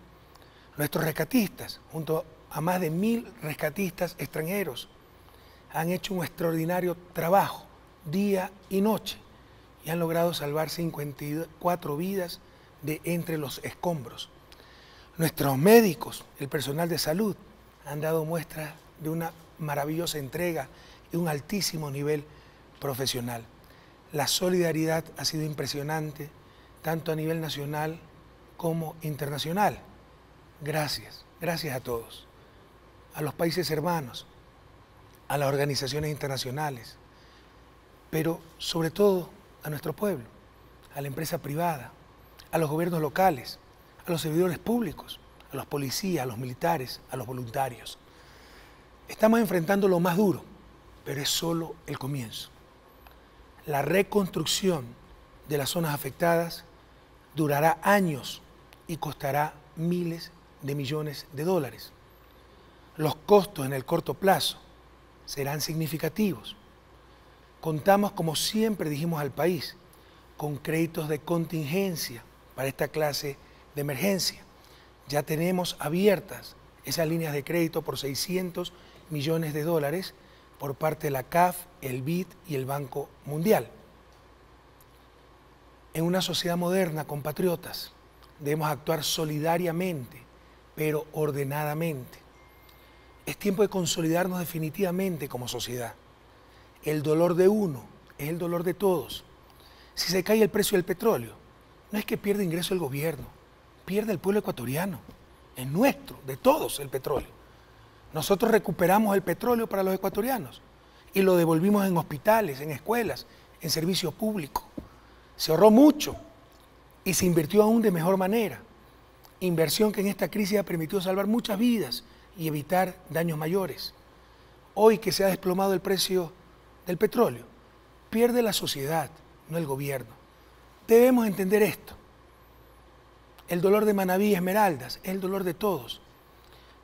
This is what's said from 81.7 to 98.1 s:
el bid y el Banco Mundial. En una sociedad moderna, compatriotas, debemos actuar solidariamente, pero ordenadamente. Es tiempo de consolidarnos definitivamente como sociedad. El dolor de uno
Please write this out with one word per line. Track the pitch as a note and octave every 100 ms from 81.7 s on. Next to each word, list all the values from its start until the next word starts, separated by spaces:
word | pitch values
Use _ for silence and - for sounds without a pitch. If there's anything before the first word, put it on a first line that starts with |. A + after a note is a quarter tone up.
| -
el | C3+ B2+
bid | C3 F3 F#3 - -
y |
el | C#3 B2+
Banco | C#3+ C#3 C#3 - -
Mundial. | - D3+ F3+ F3+ A2+ - - - - - - - - - - - - - - - - - - - - - -
En | D#3+
una | E3+ F#3
sociedad | F3+ D#3 F3 F3
moderna, | F3 F#3 F3+ D#3
compatriotas, | C#3+ D3 D3 - F3+ E3 - - - - - - - -
debemos | D3 D#3 D3+
actuar | C#3+ - D#3+
solidariamente, | C#3 - D#3 D3+ D#3+ F3 F3 E3 F#3 D#3 B2 - - - - - -
pero | - D#3 D3+ D3
ordenadamente. | D#3+ D3+ C#3+ C#3 D3 D3+ D3+ E3+ C#3 B2 - - - - - - - - - - - -
Es | -
tiempo | G3+ G3
de | G3
consolidarnos | G3 E3+ - D#3+ E3+ F#3 F3+
definitivamente | E3+ D#3+ D#3 D3+ F#3 F3+ F#3+ D#3+ C#3
como | B2 B2
sociedad. | B2 A2+ B2 A2+ - - - - - - - - -
El | D3+ D3+
dolor | D3 D#3 F3
de | E3+ F#3
uno | G#3+ F#3+ B2+ - - -